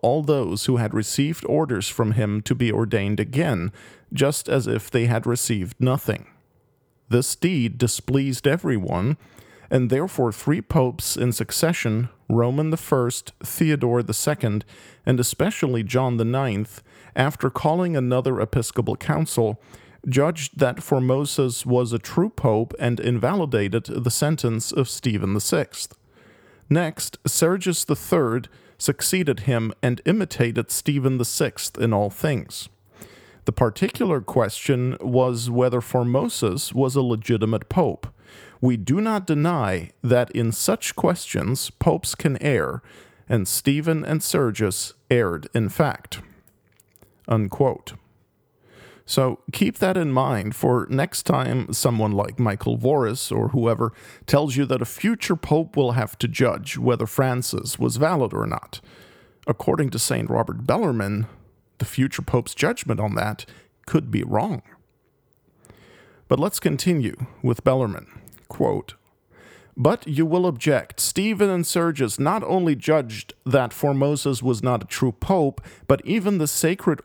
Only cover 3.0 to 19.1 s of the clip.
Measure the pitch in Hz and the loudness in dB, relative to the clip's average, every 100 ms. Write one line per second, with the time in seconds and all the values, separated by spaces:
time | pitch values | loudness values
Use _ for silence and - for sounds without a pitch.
3 | 101 104 - 131 170 85 87 - - - | 0 0 -2 0 0 0 -2 -8 -18 -20
4 | - 131 143 - - 135 107 113 - 123 | -6 0 0 0 0 0 0 -2 -2 0
5 | 120 110 120 120 - 107 90 - 127 135 | 2 2 0 -2 0 -2 -4 0 0 0
6 | - 101 - _ _ _ _ _ _ _ | -2 -6 -8 _ _ _ _ _ _ _
7 | - 120 - - 175 165 117 120 117 - | 0 2 2 0 0 2 0 0 0 0
8 | - 135 139 120 - 170 160 113 92 87 | 0 0 0 0 0 0 0 -2 -2 0
9 | 110 151 - - - - - 127 120 131 | 0 -2 -8 -20 -20 -20 -2 0 2 0
10 | 190 - 120 - - 147 - 156 127 156 | 0 0 -2 0 -2 -2 0 2 2 0
11 | - - 123 - 107 - 165 175 117 110 | -6 -2 -2 -2 -4 0 0 0 0 0
12 | 120 - - 113 120 139 156 165 - 135 | -2 -6 -2 2 2 0 0 -2 0 2
13 | 120 - - - - - 160 143 120 120 | 2 -2 -10 -14 -6 0 2 2 2 2
14 | 110 107 151 151 117 104 - - - - | 0 -2 -2 0 0 -2 -4 -16 -20 -6
15 | - 127 123 - 180 - 143 120 101 123 | 0 2 2 0 -2 0 0 0 0 2
16 | 131 117 113 131 135 101 110 - - - | 2 2 2 0 0 -2 -4 -10 -20 -20
17 | - - 139 - 131 - 156 170 180 151 | -4 0 0 0 -4 0 0 2 0 0
18 | 127 127 135 110 110 139 117 - - - | 2 2 2 0 0 0 -2 -2 -2 -2
19 | - | 0